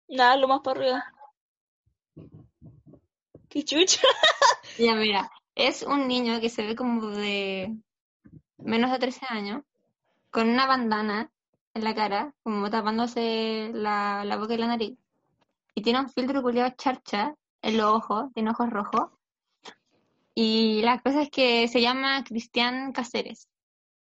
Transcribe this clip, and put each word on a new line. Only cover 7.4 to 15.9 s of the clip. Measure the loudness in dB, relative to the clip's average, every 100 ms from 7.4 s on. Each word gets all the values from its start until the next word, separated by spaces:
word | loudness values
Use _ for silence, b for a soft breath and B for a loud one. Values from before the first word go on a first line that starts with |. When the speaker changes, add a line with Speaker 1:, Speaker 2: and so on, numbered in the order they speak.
| -4 -6 -6 -10 -14 _ _ _ -20 -20 _ -12
Speaker 2:
menos | -4 0 0
de | 0
trece | -2 -6 -8
años, | -8 -6 -8 -12 _ _ _ _ _ _
con | 0 2
una | 2 2
bandana | 2 0 0 -2 -4 -6 _ _ _ _
en | -6
la | -4 -2
cara, | -2 -2 -4 -8
como | -6 -4 -2
tapándose | -2 0 0 -2 -2 -2 -2 -2 -4 -6
la, | -4 -2 -2 -2 -4
la | -4 -4
boca | -2
y | -2
la | -2
nariz. | -2 -4 -10 _ _ _ _ _ _ _
Y | -4
tiene | 0